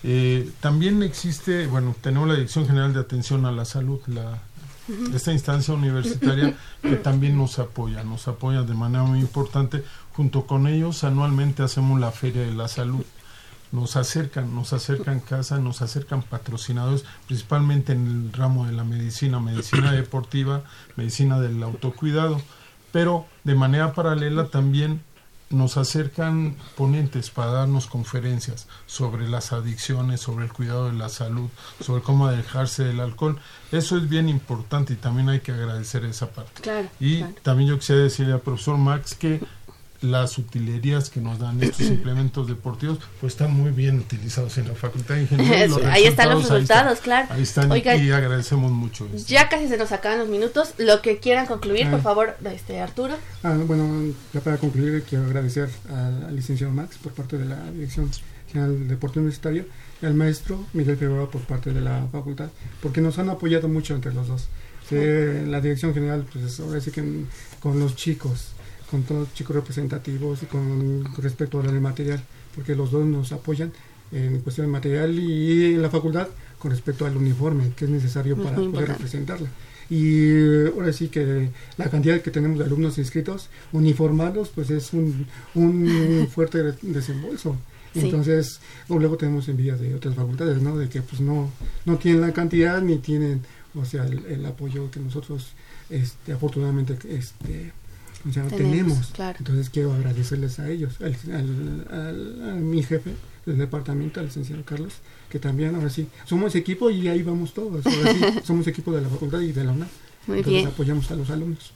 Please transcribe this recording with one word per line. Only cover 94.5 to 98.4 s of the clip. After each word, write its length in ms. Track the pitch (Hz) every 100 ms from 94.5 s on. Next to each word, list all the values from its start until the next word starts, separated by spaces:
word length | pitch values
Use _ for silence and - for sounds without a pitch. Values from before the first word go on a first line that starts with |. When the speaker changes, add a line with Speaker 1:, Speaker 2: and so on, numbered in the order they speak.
| 131 143 135 139
Speaker 3:
que 80 | 139
nosotros, 540 | 131 139 - 143 127 - - - -
este, 420 | 147 123 - -
afortunadamente, 640 | 135 147 135 139 139 131 127 202
este, 640 | 147 117 - - 156 165 - - - - - 147
O 40 |
sea, 100 | 135